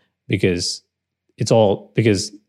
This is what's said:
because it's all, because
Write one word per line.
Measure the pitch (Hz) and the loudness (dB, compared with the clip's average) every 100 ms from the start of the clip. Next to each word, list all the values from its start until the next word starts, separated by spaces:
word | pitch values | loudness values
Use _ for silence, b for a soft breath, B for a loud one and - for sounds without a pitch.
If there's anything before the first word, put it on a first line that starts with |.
| _ _ - | _ _ -6
because | 107 98 87 87 - _ _ _ _ _ - | -2 0 -2 -4 -10 _ _ _ _ _ -8
it's | 113 | 0
all, | 117 104 101 - - | 2 4 0 -4 -2
because | 110 95 - - | 0 0 -4 -14